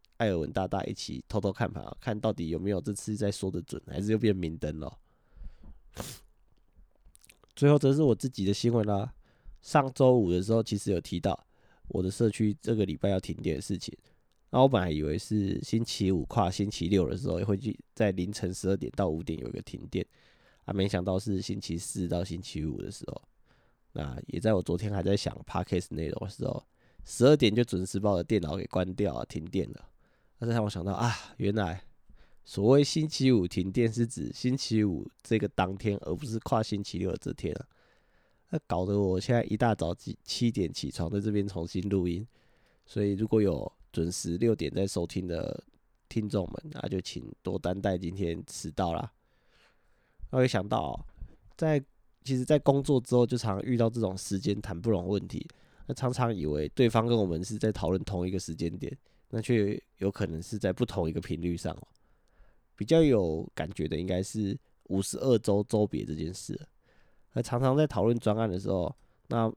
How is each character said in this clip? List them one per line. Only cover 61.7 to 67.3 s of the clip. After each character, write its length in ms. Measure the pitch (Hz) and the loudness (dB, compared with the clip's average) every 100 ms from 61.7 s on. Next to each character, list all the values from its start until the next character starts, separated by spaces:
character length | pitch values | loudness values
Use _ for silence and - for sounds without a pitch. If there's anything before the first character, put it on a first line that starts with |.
哦。 140 | - - _ _ _ _ - - _ _ - | -10 -14 _ _ _ _ -20 -20 _ _ -6
比 80 | |
较 180 | 104 160 | 4 6
有 460 | 156 113 87 78 - | 8 6 4 0 -4
感 140 | - 78 | -6 -6
觉 160 | 95 80 | -4 -2
的 80 | 80 | -2
应 100 | 92 | 0
该 160 | 90 | -2
是 340 | 95 110 101 107 _ _ | -2 -2 -2 -4 _ _
五 160 | - 95 | -4 -2
十 160 | 98 - | -2 -2
二 200 | 135 117 | 4 4
周 260 | - 101 104 | 4 2 2
周 180 | 107 104 | 2 2
别 180 | - | 0
这 100 | 52 | -4
件 180 | 78 80 | -4 -6
事 200 | 95 - | -8 -8
了。 140 | - - _ _ _ _ _ _ | -10 -10 _ _ _ _ _ _